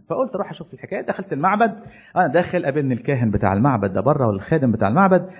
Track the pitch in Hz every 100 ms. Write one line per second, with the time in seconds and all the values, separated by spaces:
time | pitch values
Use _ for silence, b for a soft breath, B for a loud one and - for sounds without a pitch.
0 | - 165 262 185 196 160 160 131 135 208
1 | - 202 190 139 175 208 226 - B B
2 | B 175 170 156 175 180 147 139 139 120
3 | - 135 117 101 101 98 139 120 98 98
4 | 127 147 117 98 101 160 131 110 101 139
5 | 196 185 180